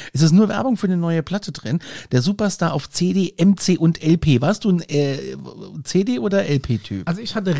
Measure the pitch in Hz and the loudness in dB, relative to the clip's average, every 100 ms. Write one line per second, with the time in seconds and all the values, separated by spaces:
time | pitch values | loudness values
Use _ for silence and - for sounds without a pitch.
0 | - 135 160 175 214 208 262 226 196 180 | -8 0 4 6 4 2 -2 0 0 0
1 | 170 165 156 196 - 143 107 160 - - | 0 -2 -2 -6 -6 -10 -4 -4 -4 -14
2 | - 123 131 202 208 - 165 151 - - | -2 0 0 0 -2 0 -2 -2 -6 -2
3 | 180 185 175 - 185 190 - 175 165 160 | 0 2 0 2 4 4 2 2 2 2
4 | 156 165 156 123 143 214 220 175 165 147 | 2 2 4 4 2 0 0 0 0 0
5 | 143 135 131 135 131 - - - - 180 | 0 -2 -8 -12 -14 -16 -16 -12 -2 0
6 | 202 247 214 196 170 143 - 113 - 98 | 0 -2 0 0 0 0 0 -4 -4 -6
7 | 95 175 226 220 190 147 | -4 -6 -6 -4 -2 0